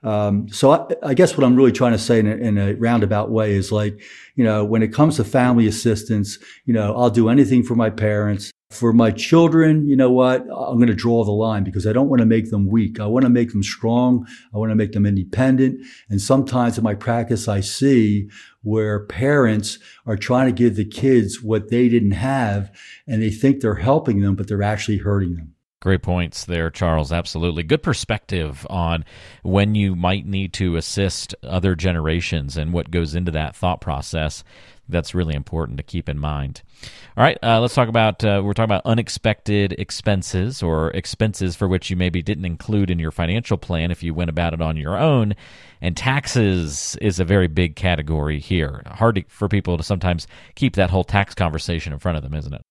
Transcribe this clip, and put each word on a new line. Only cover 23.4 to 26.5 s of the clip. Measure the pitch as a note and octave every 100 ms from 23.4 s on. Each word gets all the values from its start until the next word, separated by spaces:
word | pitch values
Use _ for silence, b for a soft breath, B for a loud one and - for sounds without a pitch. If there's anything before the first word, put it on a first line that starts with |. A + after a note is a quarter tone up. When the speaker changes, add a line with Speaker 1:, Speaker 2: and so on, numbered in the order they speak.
| C3+ C#3
Speaker 1:
they're | A#2 G#2
helping | F#2+ D3+ D#3 G2+
them, | G2+ F#2+
but | G2
they're | G2+
actually | G2+ G#2+ - G2+
hurting | G#2 G2+ F#2 F2
them. | D2+ _ _ _
Speaker 2:
Great | - F#2+
points | - F2+ E2+ -
there, | -